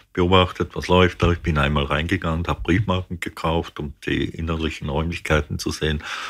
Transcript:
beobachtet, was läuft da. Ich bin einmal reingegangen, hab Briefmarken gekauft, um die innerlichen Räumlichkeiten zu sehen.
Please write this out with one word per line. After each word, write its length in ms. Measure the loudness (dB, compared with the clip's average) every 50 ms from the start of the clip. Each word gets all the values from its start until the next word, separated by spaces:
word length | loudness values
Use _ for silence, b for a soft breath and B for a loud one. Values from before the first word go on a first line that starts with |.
| B _ -2
beobachtet, 580 | 0 2 6 6 6 6 4 2 -2 -4 -4 -4
was 120 | -6 0 4
läuft 360 | 6 6 6 6 4 2 2
da. 80 | 2
Ich 80 | 2 2
bin 180 | 0 0 0 2
einmal 280 | 2 2 2 0 0
reingegangen, 600 | 0 0 -2 0 0 -2 -2 0 -2 -2 -2 -2 -2
hab 160 | -4 -2 0
Briefmarken 560 | 2 2 2 2 0 0 -2 -2 -6 -10 -12
gekauft, 580 | -12 -14 -10 -4 -2 0 0 0 -2 -4 -8 -10
um 140 | -10 -10 -10 _ -4
die 200 | -2 -2 0 -2
innerlichen 640 | -2 -4 -6 -4 -4 -2 -2 -2 -4 -4 -6 -6 -4
Räumlichkeiten 680 | -2 -2 -2 -2 -4 -4 -2 0 0 0 0 0 -4 -6
zu 140 | -4 -6
sehen. 320 | -4 -2 -2 -2 -2 -2 B B B B B B